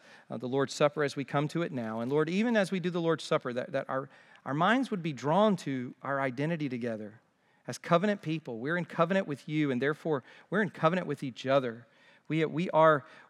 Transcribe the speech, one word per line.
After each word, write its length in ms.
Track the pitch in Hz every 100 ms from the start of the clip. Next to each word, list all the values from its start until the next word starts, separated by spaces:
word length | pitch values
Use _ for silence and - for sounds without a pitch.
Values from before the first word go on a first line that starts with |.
| - - -
uh, 60 | 120
the 100 | 123
Lord's 260 | 135 135
Supper 300 | - 147 156
as 120 | 143 -
we 80 |
come 240 | 131 147 147
to 120 | 165
it 100 | 170
now. 280 | 139 113 110
And 120 | 120
Lord, 180 | 143 156
even 280 | 185 233 226
as 140 | 185
we 80 | 190
do 100 | 175
the 100 | 175
Lord's 240 | 165 160
Supper, 300 | - 156 131
that, 180 | 120 127
that 120 | 135 -
our, 220 | 135 131 - - -
our 120 | 131 143
minds 340 | 180 247 254
would 140 | 202
be 100 | 165
drawn 420 | 131 131 170 214 185
to 360 | - 135 123 -
our 180 | 131 139
identity 480 | 135 123 151 170 147
together 460 | 120 120 110 107 113 _ _ _ _ -
as 100 | 120
covenant 460 | - 175 208 202
people. 340 | 156 160 - 113
We're 200 | 131 175
in 80 | 165
covenant 420 | - 165 190 190
with 200 | 139 -
you, 220 | 151 147
and 100 | 123
therefore 440 | 139 156 170 143 - - -
we're 140 | 185
in 80 | 202
covenant 340 | - 160 180 170
with 160 | 143
each 240 | 139 117 131
other. 400 | 139 127 113 120 _ _ _ -
We, 160 | 156 156
we 240 | 147 180
are 340 | 151 160 151 - - -